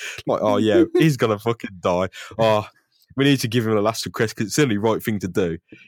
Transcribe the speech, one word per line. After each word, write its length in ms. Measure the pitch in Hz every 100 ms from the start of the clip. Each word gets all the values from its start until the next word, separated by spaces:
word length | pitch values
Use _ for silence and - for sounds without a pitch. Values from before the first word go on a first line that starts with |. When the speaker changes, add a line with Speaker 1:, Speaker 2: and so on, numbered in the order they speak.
| - - -
Speaker 1:
Like, 140 | 113
"Oh, 140 | 107 104
yeah, 280 | 107 101 -
Speaker 2:
<laughs> 40 | 339
Speaker 1:
he's 200 | 160 127
gonna 220 | 117 104
fucking 380 | 117 117 98 92
die. 280 | 98 90 95 - - 107
Oh, 280 | 113 107 104 _ _ _ _ -
we 80 |
need 140 | 139 135
to 80 | 117
give 180 | 120 110
him 80 | 107
a 40 |
last 240 | 107 113
request 300 | 95 - 110
'cause 140 | - 107
it's 80 | -
the 60 |
only 160 | 139 104
right 220 | 113 95
thing 180 | - 104
to 80 | 95
do." 300 | 104 87 82 _ -